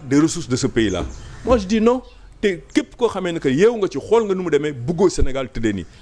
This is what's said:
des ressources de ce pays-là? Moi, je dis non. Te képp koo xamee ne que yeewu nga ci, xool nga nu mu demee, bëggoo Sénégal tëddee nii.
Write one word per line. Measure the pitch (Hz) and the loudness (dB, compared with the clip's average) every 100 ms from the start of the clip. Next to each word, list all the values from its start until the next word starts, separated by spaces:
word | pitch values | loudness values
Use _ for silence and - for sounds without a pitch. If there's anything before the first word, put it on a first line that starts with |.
| 143 | 0
des | 139 | 2
ressources | 156 170 123 | 2 0 -4
de | 123 | -2
ce | 127 | 0
pays-là? | 117 107 90 71 - - - - | 0 0 0 -6 -10 -16 -8 0
Moi, | 247 | 0
je | 185 | 2
dis | 220 | 0
non. | 220 254 - - - - | 2 0 -4 -20 -20 -4
Te | 208 175 - | -4 -4 -4
képp | - - - | -4 -4 -2
koo | 226 | -2
xamee | 196 185 | -2 -4
ne | 165 | -2
que | 143 | 0
yeewu | 131 214 233 | 4 4 2
nga | 190 | -2
ci, | 139 | -4
xool | - 233 214 | 0 2 2
nga | 185 | -2
nu | |
mu | 180 | 0
demee, | 143 151 | 0 0
bëggoo | 139 120 170 185 | -4 -4 2 2
Sénégal | - 131 131 135 | 4 2 2 -4
tëddee | 123 110 | -2 -2
nii. | 98 82 - | -2 -6 -14